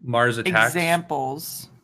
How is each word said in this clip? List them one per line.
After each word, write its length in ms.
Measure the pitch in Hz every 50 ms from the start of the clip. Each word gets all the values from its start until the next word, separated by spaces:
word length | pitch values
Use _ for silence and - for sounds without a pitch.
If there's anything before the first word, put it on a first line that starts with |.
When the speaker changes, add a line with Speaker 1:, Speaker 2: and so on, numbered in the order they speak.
Speaker 1:
Mars 360 | - 123 117 117 120 120 113
attacks. 300 | 117 110 185 170 110 113 120 -
Speaker 2:
examples. 960 | 175 170 165 170 170 170 - 156 139 131 131 139 160 - - - - - - _ _